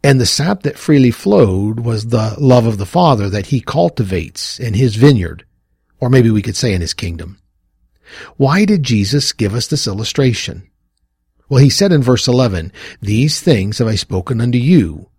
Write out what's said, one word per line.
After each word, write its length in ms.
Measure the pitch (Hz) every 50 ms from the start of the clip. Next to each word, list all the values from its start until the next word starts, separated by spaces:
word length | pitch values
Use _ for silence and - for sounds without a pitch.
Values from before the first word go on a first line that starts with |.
| -
and 160 | 143 139 131
the 60 | 120
sap 380 | - - - 143 175 202 185 -
that 160 | 139 - -
freely 320 | - - 156 143 131 123
flowed 680 | 113 - - 196 208 196 127 101 92 95 101 107 113 117
was 240 | 117 117 113 107 110
the 300 | 113 117 110 110 110 110 -
love 260 | 147 131 127 123 113
of 140 | 117 110 98
the 80 | 101
Father 420 | - - 175 180 160 135 107 101 101
that 180 | 92 104 95
he 120 | - 143 123
cultivates 1000 | - - - 151 175 170 - - 117 95 95 87 82 - _ - - - - -
in 140 | 127 113 101
his 220 | 101 135 120 101
vineyard, 480 | 110 123 147 139 107 90 82 - 82 - _ _ _ _ _ _ _ _ _ _ _
or 100 | - 120
maybe 220 | 131 131 120 113
we 100 | 110 107
could 140 | 101 117 95
say 180 | - - 120 98
in 80 | 90
his 140 | 85 80 -
kingdom. 420 | - - 87 85 82 82 85 95 _ _ _ _ _ _ _ _ _ _ _ _ _ _ _ - - - - _
Why 280 | _ 139 131 151 190 214
did 160 | 202 214 180
Jesus 500 | 139 - 120 104 98 101 127 143 135 -
give 220 | - - 113 98 101
us 140 | 120 113
this 180 | - 156 143 -
illustration? 800 | 110 98 101 110 - - - 135 127 113 - - - 85 85 - _ _ _ _ _ _ _ _ _ _ _ _ _ _ _ _ _
Well, 120 | 143 127
he 80 | 139 139
said 220 | - - 202 202
in 100 | 175 147
verse 260 | 127 123 127 117 -
eleven, 440 | 131 123 127 127 117 95 85 80 92 _ - - - - _
"These 420 | - 101 104 113 135 156 147 -
things 360 | - - 143 104 95 101 107
have 100 | - 123
I 80 | 113 110
spoken 460 | 101 - _ - 92 90 - 131 113
unto 160 | 117 123 120
you 520 | 127 120 143 185 160 101 80 76 76 - _ _